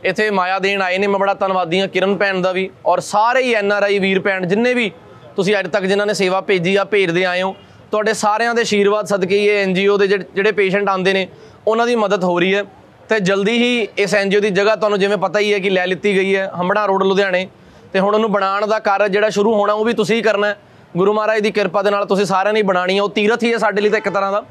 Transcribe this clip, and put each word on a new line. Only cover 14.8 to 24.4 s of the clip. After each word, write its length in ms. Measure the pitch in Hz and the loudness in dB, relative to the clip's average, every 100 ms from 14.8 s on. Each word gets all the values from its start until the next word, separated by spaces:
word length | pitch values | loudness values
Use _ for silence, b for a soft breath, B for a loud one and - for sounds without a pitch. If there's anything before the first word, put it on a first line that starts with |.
| 208 202 | 0 0
ਜਿਵੇਂ 180 | 196 202 | 0 0
ਪਤਾ 220 | 185 190 | -2 0
ਹੀ 140 | 208 | 0
ਹੈ 60 | 202 | 0
ਕਿ 100 | 190 | 0
ਲੈ 180 | 185 180 | 0 0
ਲਿੱਤੀ 280 | 180 208 190 | -2 0 0
ਗਈ 200 | 190 196 | 0 0
ਹੈ 160 | 190 165 | -2 -4
ਹੰਬੜਾ 260 | 180 202 208 | -2 0 0
ਰੋਡ 180 | 190 | 0
ਲੁਧਿਆਣੇ, 440 | 190 190 196 180 190 - B B B | 2 2 2 0 -4 -12 B B B
ਤੇ 60 | 190 | -2
ਹੁਣ 140 | 196 214 | 0 0
ਉਹਨੂੰ 160 | 220 | 0
ਬਣਾਉਣ 360 | 202 190 196 214 | 0 0 -2 -2
ਦਾ 120 | 214 | -2
ਕਾਰਜ 320 | 214 196 208 | 0 0 2
ਜਿਹੜਾ 180 | 190 214 | 2 0
ਸ਼ੁਰੂ 240 | 202 208 | 2 0
ਹੋਣਾ 200 | 220 208 | 2 2
ਉਹ 120 | 214 220 | 0 0
ਵੀ 80 | |
ਤੁਸੀਂ 220 | 226 190 226 | 0 0 0
ਹੀ 60 | |
ਕਰਨਾ 260 | 220 202 208 | 2 0 0
ਹੈ। 100 | 202 B B B 170 | -4 B B B 0
ਗੁਰੂ 160 | 196 | 0
ਮਹਾਰਾਜ 260 | 214 214 220 | 2 0 0
ਦੀ 120 | 214 | 0
ਕਿਰਪਾ 300 | 208 196 196 | 0 0 0
ਦੇ 100 | 202 | 0
ਨਾਲ 140 | 202 202 | 0 0
ਤੁਸੀਂ 200 | 196 202 | 0 2
ਸਾਰਿਆਂ 280 | 190 196 | 0 2
ਨੇ 80 | 214 | 0
ਬਣਾਉਣੀ 360 | 196 180 180 196 | 2 0 0 0
ਹੈ, 40 | |
ਉਹ 80 | 202 | 0
ਤੀਰਥ 340 | 202 208 233 | 0 0 2
ਹੀ 100 | 233 | 0
ਹੈ 40 | 233 | 0
ਸਾਡੇ 240 | 214 196 | 0 2
ਲਈ 80 | 208 | 2
ਤਾਂ 80 | 208 | 2
ਇੱਕ 120 | 208 | 0
ਤਰ੍ਹਾਂ 220 | 190 196 | -2 -2
ਦਾ। 120 | 202 | -4